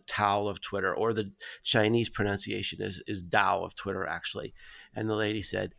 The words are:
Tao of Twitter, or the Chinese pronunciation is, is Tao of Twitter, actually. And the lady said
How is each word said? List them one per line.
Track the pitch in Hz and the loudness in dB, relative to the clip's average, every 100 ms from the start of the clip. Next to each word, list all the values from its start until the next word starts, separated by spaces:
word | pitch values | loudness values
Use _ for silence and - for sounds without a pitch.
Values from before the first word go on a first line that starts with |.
| - | -6
Tao | - 104 101 104 | 2 4 4 2
of | 98 | -4
Twitter, | - 98 95 | -6 -2 0
or | - 110 | 2 2
the | 110 101 - - - | 0 -2 -8 -16 -10
Chinese | - 117 107 117 113 | 2 4 6 4 2
pronunciation | - 101 101 107 101 98 - | 0 0 0 -2 -4 -4 -4
is, | 98 92 - | -6 -6 -6
is | 104 | -8
Tao | 87 107 95 92 | 0 4 4 2
of | 90 | 0
Twitter, | - 101 95 | -6 -6 -4
actually. | 92 85 - 101 - - - - - | -4 -4 -6 -8 -10 -12 -20 -20 -14
And | - 110 | -6 -2
the | |
lady | 107 107 107 | 2 2 0
said | 101 101 98 | -2 -4 -4